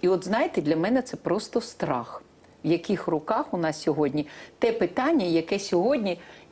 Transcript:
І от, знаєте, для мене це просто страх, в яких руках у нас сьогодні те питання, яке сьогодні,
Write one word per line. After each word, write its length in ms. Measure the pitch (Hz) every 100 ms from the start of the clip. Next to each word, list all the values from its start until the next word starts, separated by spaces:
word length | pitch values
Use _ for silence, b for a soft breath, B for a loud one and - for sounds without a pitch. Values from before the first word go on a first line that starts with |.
І 80 | 180
от, 160 | 185
знаєте, 360 | 180 220 330 -
для 140 | 147 160
мене 260 | 185 254
це 140 | 247 -
просто 440 | - 196 - 233
страх, 600 | - - 156 123 117 - - - - -
в 20 | 156
яких 400 | 170 - 190 -
руках 460 | 156 151 220 294
у 20 | 185
нас 260 | 160 151
сьогодні 440 | - 147 143 147 147 B B -
те 140 | 156
питання, 540 | - 175 - 262 330 180
яке 320 | 165 160 196
сьогодні, 600 | - 180 208 285 196 170 B B B